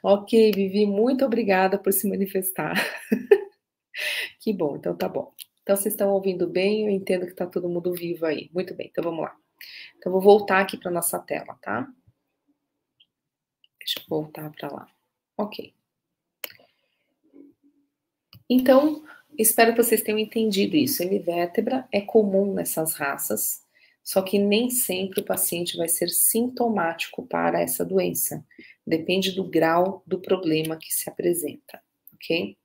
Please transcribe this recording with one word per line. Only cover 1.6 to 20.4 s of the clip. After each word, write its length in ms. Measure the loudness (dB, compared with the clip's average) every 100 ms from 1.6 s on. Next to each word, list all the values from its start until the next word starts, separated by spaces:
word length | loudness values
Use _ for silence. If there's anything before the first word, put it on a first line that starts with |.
| 4 2
por 140 | 0
se 160 | 0 0
manifestar. 680 | -2 -2 -2 -4 -4 -4 -4 -4 -8 -4
<laughs> 360 | -4 4 4 4 _ _ _ _ -8 -6 -6 -8 _
Que 140 | -6
bom, 240 | -2 -2 -4
então 180 | -6
tá 140 | -4 -4
bom. 240 | -4 -8 _ -20 _
Então, 120 | 0
vocês 200 | 0 0
estão 160 | 0 2
ouvindo 360 | 2 0 -2 -2
bem, 400 | 2 2 2 0
eu 40 |
entendo 360 | -2 0 -2 -2
que 80 |
tá 120 | -6 -6
todo 220 | -4 -4
mundo 260 | -4 -4
vivo 320 | -4 -6 -4 -2
aí. 240 | -4 -6
Muito 220 | -8 -8
bem, 140 | -10 -8
então 140 | -6
vamos 220 | -4 -6
lá. 100 | -8 -10 _ _ -20 -20 -20 _
Então, 160 | -2
vou 80 | 4
voltar 400 | 8 8 6 2
aqui 160 | 2 -4
pra 140 | -4
nossa 280 | -4 -2 -4
tela, 360 | -6 -8 -8 -14
tá? 260 | -6 -6 -6 -14 _ _ _ _ _ _ _ _ _ _ _ _ _ _ _ _ _ _
Deixa 180 | -8 -8
eu 60 | -4
voltar 460 | -6 -6 -10 -12
pra 160 | -10 -12
lá. 180 | -12 -16 _ _ _ _ -8
Ok. 380 | -8 -8 -16 _ _ _ _ _ _ _ -16 -16 _ _ _ _ _ _ _ -20 -20 _ _ _ _ _ _ _ _ -20 _
Então, 540 | 2 6 6 6 -2 -12 -20 _ -2
espero 360 | 0 4 4
que 100 | 4
vocês 200 | 2 2
tenham 160 | 0 -2
entendido 580 | -2 0